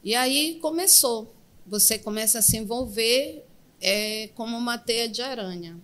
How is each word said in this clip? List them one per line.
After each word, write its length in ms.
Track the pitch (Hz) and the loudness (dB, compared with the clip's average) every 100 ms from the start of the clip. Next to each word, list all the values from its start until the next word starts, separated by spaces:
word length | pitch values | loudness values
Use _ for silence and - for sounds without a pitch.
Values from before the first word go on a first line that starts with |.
E 120 | 196 | 2
aí 440 | 233 254 277 311 320 | 2 4 2 0 -2
começou. 720 | 311 320 381 - 254 226 220 - _ - - | -2 0 4 6 4 -2 -8 -20 _ -20 -8
Você 320 | 208 208 220 | 2 2 2
começa 400 | 214 214 220 233 | -4 -2 0 2
a 40 | |
se 140 | 220 220 | 2 2
envolver, 880 | 208 240 254 208 226 254 294 311 - - _ _ | -2 -4 -4 0 4 4 2 -8 -18 -20 _ _
é, 480 | 185 202 214 214 220 | 0 2 0 -4 -8
como 220 | - 226 233 | -8 -6 -4
uma 220 | 240 233 | -4 -4
teia 300 | - 226 233 | -2 -2 -2
de 120 | 214 | -6
aranha. 580 | 254 247 190 175 170 170 | -8 -6 -8 -8 -12 -16